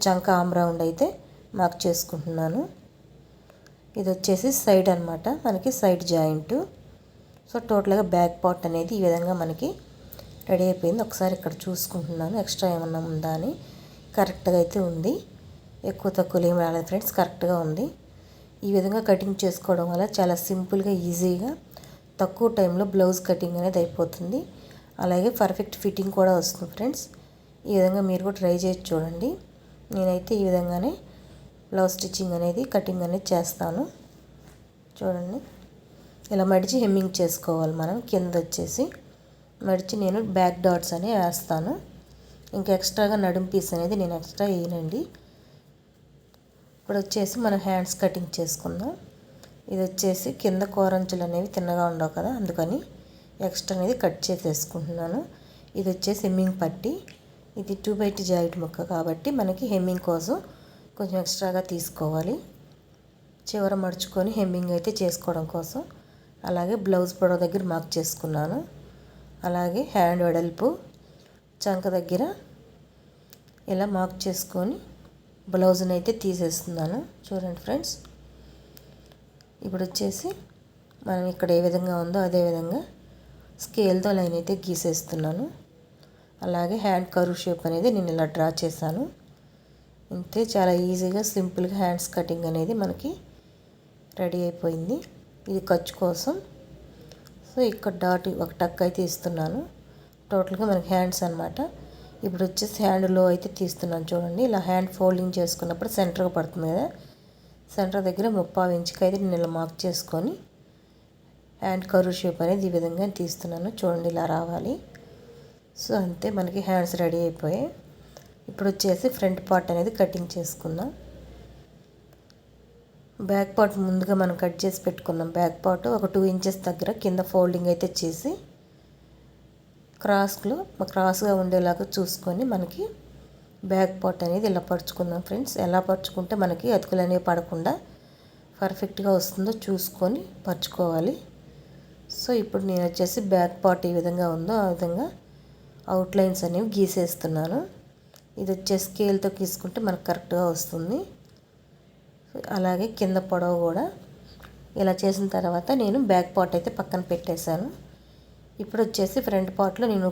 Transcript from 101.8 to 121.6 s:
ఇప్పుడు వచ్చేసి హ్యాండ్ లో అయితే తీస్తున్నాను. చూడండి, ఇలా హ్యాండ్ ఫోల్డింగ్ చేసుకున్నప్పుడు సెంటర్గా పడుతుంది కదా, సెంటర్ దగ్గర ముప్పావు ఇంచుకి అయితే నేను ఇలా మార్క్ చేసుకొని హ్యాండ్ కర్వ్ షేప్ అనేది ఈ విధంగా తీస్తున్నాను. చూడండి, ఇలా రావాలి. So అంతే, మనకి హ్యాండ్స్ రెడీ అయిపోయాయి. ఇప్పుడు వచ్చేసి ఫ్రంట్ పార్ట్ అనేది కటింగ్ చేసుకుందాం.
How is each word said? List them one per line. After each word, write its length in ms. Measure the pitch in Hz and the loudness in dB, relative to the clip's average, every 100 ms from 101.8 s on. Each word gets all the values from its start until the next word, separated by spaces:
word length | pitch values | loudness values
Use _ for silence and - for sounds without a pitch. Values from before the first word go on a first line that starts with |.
| - - - - 208 | -18 -20 -20 -8 -6
ఇప్పుడు 160 | 180 185 | -2 -2
వచ్చేసి 300 | - 208 - 208 | -2 -6 0 2
హ్యాండ్ 220 | 190 185 185 | 4 4 6
లో 80 | 185 | 6
అయితే 180 | 175 185 - | 4 -2 -4
తీస్తున్నాను. 460 | 180 - 175 165 160 | -4 -4 -4 -4 -2
చూడండి, 300 | 175 175 175 254 | -2 -2 0 0
ఇలా 120 | 208 180 | 2 2
హ్యాండ్ 220 | 185 185 - | 2 0 2
ఫోల్డింగ్ 360 | 185 185 185 180 | 2 4 0 0
చేసుకున్నప్పుడు 540 | 170 - 170 170 165 - | -2 -2 -6 -4 -2 0
సెంటర్గా 340 | 180 175 180 175 | 0 0 0 0
పడుతుంది 300 | 160 175 160 | -2 -2 -2
కదా, 140 | 175 294 - - - - - - - - - | 0 -2 -6 -18 -20 -20 -20 -20 -20 -8 -2
సెంటర్ 280 | 190 202 190 | -2 0 0
దగ్గర 200 | 185 220 208 | 0 2 2
ముప్పావు 360 | 175 - 180 175 | 0 2 2 2
ఇంచుకి 220 | 175 - 185 | -2 2 2
అయితే 140 | 196 | 2
నేను 140 | 196 175 | 0 0
ఇలా 120 | 170 165 | 0 -2
మార్క్ 180 | 165 - 185 | -4 -4 -4
చేసుకొని 480 | 170 - 160 214 381 - - - - _ _ _ _ - - - - | -4 -4 -2 -2 -4 -12 -20 -20 -20 _ _ _ _ -20 -20 -20 -8
హ్యాండ్ 240 | 196 185 185 | -4 -4 2
కర్వ్ 220 | 190 185 180 | 4 4 0
షేప్ 200 | 185 170 170 | -2 0 0
అనేది 200 | 196 190 | 2 2
ఈ 20 | 175 | 0
విధంగా 320 | 165 170 202 190 | 0 0 -2 -2
తీస్తున్నాను. 500 | 175 - 170 170 180 220 | -6 -6 -8 -6 -6 -2
చూడండి, 300 | 190 170 170 | 0 0 0
ఇలా 120 | 170 165 165 | 0 0 0
రావాలి. 380 | 170 170 185 320 - - - - - - - - _ - | -2 -4 -4 -6 -8 -20 -20 -20 -20 -20 -20 -20 _ -12
So 100 | - 220 | -2 -2
అంతే, 280 | 180 175 208 202 | -2 -2 -2 -2
మనకి 220 | 180 190 190 | -2 -2 0
హ్యాండ్స్ 260 | 185 175 175 | 2 2 0
రెడీ 180 | 170 170 170 | 0 2 0
అయిపోయాయి. 380 | 165 156 185 277 - - - - - - - - | 0 -2 -2 -2 -8 -20 -20 -20 -20 -20 -20 -16
ఇప్పుడు 160 | - 202 | -4 -2
వచ్చేసి 360 | 196 202 185 254 254 | 0 2 2 0 0
ఫ్రంట్ 240 | 190 180 - | 0 0 2
పార్ట్ 220 | 185 180 | 2 2
అనేది 180 | 170 196 220 | 0 0 2
కటింగ్ 280 | 185 185 175 | 0 0 -6
చేసుకుందాం. 540 | 180 165 - 165 165 240 - - - - - - - | -6 -8 -8 -6 -6 -6 -10 -16 -18 -18 -20 -20 -20